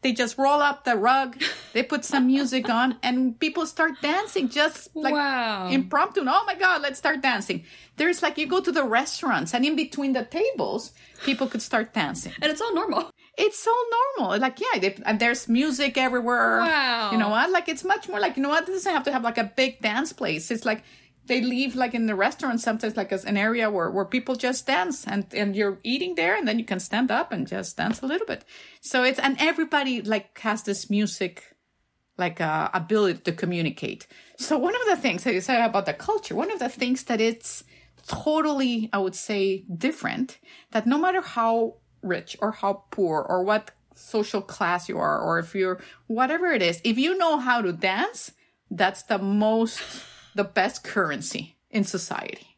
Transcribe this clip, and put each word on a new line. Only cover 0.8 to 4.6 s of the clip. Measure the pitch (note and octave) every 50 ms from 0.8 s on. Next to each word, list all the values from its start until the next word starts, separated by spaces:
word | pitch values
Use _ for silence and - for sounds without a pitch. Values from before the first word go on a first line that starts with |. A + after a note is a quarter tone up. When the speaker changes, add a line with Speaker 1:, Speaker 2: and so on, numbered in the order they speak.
| -
Speaker 1:
the | B3+ A#3+
rug, | G#3 G3+ A#3+ C4 C4+ C4+ B3+ A#3+ - - - - - - - -
they | A3+ A#3+
put | - D4+ C#4+ -
some | - - C#4 B3+
music | B3+ C4 C#4 C#4+ A#3+ B3+ C4 B3 B3+
on, | A#3 A3+ B3 C4 A#3 -
Speaker 2:
<laughs> | -
Speaker 1:
and | - B3 B3+ C4 B3+ A#3 -
people | - D#4 D#4 F4 D#4+
start | D#4 - - D#4+ E4 C4 - -
dancing | C#4+ D#4 F#4+ G#4+ G#4 - G4 C#4+ A#3
just, | - C#4+